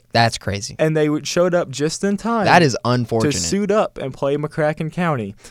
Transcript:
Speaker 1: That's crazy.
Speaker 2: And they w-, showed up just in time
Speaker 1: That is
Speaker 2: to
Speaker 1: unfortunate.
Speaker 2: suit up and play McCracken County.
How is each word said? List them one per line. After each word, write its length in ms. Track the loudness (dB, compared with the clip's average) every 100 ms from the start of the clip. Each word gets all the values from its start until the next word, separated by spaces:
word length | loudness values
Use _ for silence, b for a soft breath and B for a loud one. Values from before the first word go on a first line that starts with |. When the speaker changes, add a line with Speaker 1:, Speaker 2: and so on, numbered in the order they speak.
| _
Speaker 1:
That's 240 | 2 2 0
crazy. 360 | -4 -6 -6 -2
Speaker 2:
And 180 | 0 2
they 100 | 2
w-, 180 | 0
showed 300 | -2 0 2
up 160 | 0 -2
just 320 | -4 -4 -2
in 140 | -2 -2
time 280 | -2 0 4
Speaker 1:
That 160 | 6
is 100 | 6
Speaker 2:
to 80 | 2
Speaker 1:
unfortunate. 500 | 0 0 2 0 2
Speaker 2:
suit 360 | 0 -2 0 2
up 260 | 2 0 -4
and 160 | -10
play 240 | -4 -2 -2
McCracken 540 | -2 -2 -2 -2 -6
County. 440 | -2 -2 -2 -4 -10 b